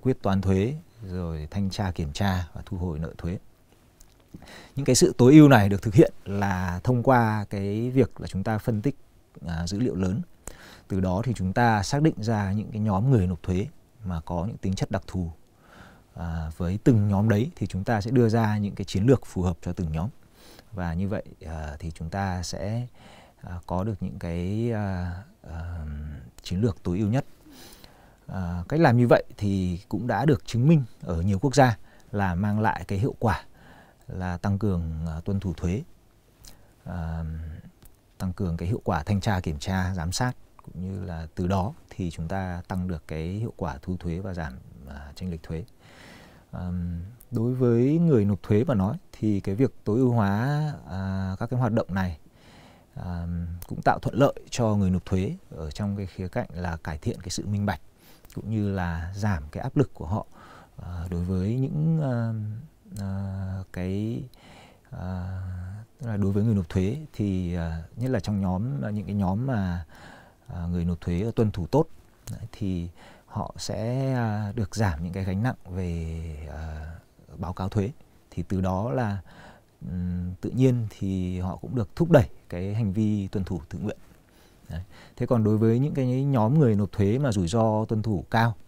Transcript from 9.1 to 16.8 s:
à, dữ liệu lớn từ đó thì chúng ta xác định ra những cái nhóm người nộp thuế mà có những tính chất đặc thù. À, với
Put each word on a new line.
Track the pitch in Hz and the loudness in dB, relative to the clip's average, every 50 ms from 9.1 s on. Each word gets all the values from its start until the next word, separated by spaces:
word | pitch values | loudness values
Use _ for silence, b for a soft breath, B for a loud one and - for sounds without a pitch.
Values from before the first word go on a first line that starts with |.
| - - _ _ - - - | -20 -20 _ _ -20 -14 -8
à, | 82 82 82 87 | -6 -4 -4 -4
dữ | 87 98 101 | -4 -2 -2
liệu | 123 113 - | -2 0 0
lớn | 92 95 90 98 123 175 - - - B B B B B B B B B - | 0 0 0 0 -2 -4 -8 -14 -18 B B B B B B B B B -4
từ | 101 95 | -2 -2
đó | 92 92 90 98 117 | 0 0 0 0 -2
thì | 131 107 | -2 -2
chúng | - 92 92 | -2 -2 0
ta | 95 123 120 117 110 104 | 2 4 4 4 4 4
xác | 98 - 139 143 | 2 0 0 4
định | 151 160 - - | 4 2 2 2
ra | 104 113 113 104 101 95 | -2 0 0 0 0 0
những | 98 107 101 - | 0 -2 -4 -4
cái | - 107 | -4 -2
nhóm | 107 110 95 95 117 139 | 0 2 2 2 4 4
người | 135 110 90 | 6 6 4
nộp | 92 90 80 | 4 0 -2
thuế | - - 90 92 110 151 - - - _ _ - 107 | -4 -2 -2 -2 -2 -4 -8 -16 -20 _ _ -12 -8
mà | 90 87 80 | -6 -6 -6
có | - - 87 85 85 | -6 -4 -4 -4 -4
những | 110 - | -4 -6
tính | - - 95 95 | -4 -4 -4 -2
chất | - - - | -2 -2 -2
đặc | 104 98 - | -2 -4 -4
thù. | - - 92 90 82 - - - _ b b b b b b b b b b b b _ | -4 -4 -4 -4 -4 -6 -12 -20 _ b b b b b b b b b b b b _
À, | - 85 85 82 82 80 80 80 | -10 -8 -6 -4 -4 -6 -6 -6
với | - 90 85 95 104 | -4 -2 -2 -2 4